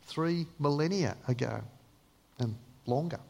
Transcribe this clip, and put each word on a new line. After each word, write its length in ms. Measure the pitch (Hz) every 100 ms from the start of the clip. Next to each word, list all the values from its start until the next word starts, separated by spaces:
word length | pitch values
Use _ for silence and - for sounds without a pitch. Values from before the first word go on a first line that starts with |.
| -
three 400 | - 160 170 165 -
millennia 560 | 143 143 160 196 135 - -
ago, 340 | 120 123 110 110 - - - _ _ _ -
and 160 | 120 110 - - -
longer. 340 | 123 170 - -